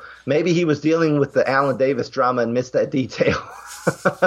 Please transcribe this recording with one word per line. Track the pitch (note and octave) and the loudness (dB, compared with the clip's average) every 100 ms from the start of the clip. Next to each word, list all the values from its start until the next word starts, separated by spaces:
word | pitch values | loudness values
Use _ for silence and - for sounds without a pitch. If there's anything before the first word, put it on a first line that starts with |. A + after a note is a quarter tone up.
| - - - | -16 -10 -2
Maybe | D3+ E3+ | 0 2
he | E3 E3+ | 2 2
was | C#3+ | 0
dealing | D#3 D#3+ D#3+ D3 | 0 2 2 2
with | C#3 | 0
the | G#2 G2+ | 0 2
Alan | C3+ C#3 A#2 | 2 0 2
Davis | C3 B2 A2+ | 0 0 -4
drama | C3+ B2+ B2 | 0 0 2
and | A#2 | 0
missed | A#2+ B2+ | -2 -2
that | D3 A2 | -2 -2
detail." | C3+ A2+ - - - - | -2 -2 -2 0 -2 -6
<laughs> | - - - - - F#3 - | -16 -18 -6 -4 -2 -2 0